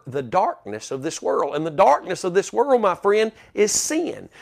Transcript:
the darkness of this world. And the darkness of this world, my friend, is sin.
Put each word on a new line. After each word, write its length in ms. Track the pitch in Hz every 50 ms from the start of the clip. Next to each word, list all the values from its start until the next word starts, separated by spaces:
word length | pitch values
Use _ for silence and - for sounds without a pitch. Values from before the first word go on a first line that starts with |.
| _
the 160 | 131 120 143
darkness 680 | 131 113 175 185 214 349 - - _ 101 104 107 - -
of 120 | 143 135 135
this 180 | 156 - -
world. 340 | - - 269 240 165 139 143
And 100 | 151 160
the 60 | 165
darkness 540 | 147 156 196 247 294 - 160 175 180 - -
of 80 | 185 175
this 180 | 196 180 -
world, 300 | - 220 269 285 262 240
my 140 | 214 190 170
friend, 360 | - - 202 208 214 220 220 - - - - -
is 180 | - 208 208
sin. 560 | - - - - 311 320 339 - - 101 92 - - -